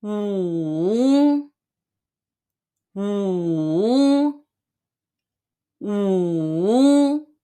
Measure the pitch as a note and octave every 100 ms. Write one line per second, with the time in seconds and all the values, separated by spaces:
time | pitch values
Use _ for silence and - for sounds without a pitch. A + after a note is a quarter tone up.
0 | G#3 G#3 G#3 G3+ F3+ E3+ D#3+ D#3 F3 A3
1 | C4 C#4 D4 C#4+ C#4+ _ _ _ _ _
2 | _ _ _ _ _ _ _ _ _ G3
3 | G3+ G3+ G3 F#3 E3+ E3 D#3 D#3+ G#3+ B3+
4 | C#4 C#4 D4 D4 _ _ _ _ _ _
5 | _ _ _ _ _ _ _ _ G3 G#3
6 | G3+ F#3+ F3+ E3 D#3+ D#3+ F#3 A#3+ C#4 C#4+
7 | C#4+ D4 D4+ _